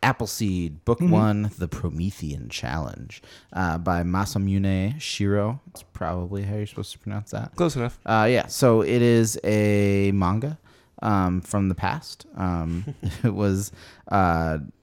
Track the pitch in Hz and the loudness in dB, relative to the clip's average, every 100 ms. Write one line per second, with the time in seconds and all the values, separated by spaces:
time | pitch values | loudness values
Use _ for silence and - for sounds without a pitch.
0 | 127 - 110 - 104 90 82 76 - 117 | 0 0 -4 -4 -2 -2 -4 -4 -2 2
1 | 175 107 107 104 104 - 90 - 87 76 | 4 4 4 2 -2 -4 -6 -4 -6 -4
2 | 95 - 78 67 58 - 60 78 64 50 | -4 -4 -8 -10 -10 -10 -6 -6 -6 -10
3 | - - - - _ - 90 82 85 87 | -16 -18 -20 -20 _ -4 -2 -2 0 0
4 | 87 92 101 101 98 98 98 95 98 147 | 0 -2 -2 -2 0 2 2 0 -2 -4
5 | - - 101 101 107 139 - - - - | -8 -2 0 0 0 -4 -12 -20 -18 -8
6 | 85 90 87 98 98 104 104 - 101 - | -4 -4 -4 -6 -4 -4 -6 -8 -12 -12
7 | 104 101 107 - 120 - 175 131 120 - | -10 -8 -8 -8 -6 -2 0 0 -4 -6
8 | - 110 110 120 - - 127 113 78 120 | 0 4 4 2 0 2 4 6 4 4
9 | 120 117 110 - 95 107 104 104 101 98 | 6 6 4 0 0 2 4 4 4 4
10 | 98 101 90 104 139 156 _ _ _ - | 4 2 2 2 -2 -8 _ _ _ -6
11 | 107 98 92 90 - 104 95 90 98 - | 0 2 2 0 -2 0 0 0 -2 -4
12 | - - - - 92 87 82 85 113 - | -8 -18 -16 -6 -4 -2 -2 -4 -6 -8
13 | 92 - 120 98 101 95 101 - - - | -8 -2 -2 0 2 0 -2 -10 -20 -20
14 | - 101 90 82 80 78 69 - | -2 2 4 2 0 -2 -6 -16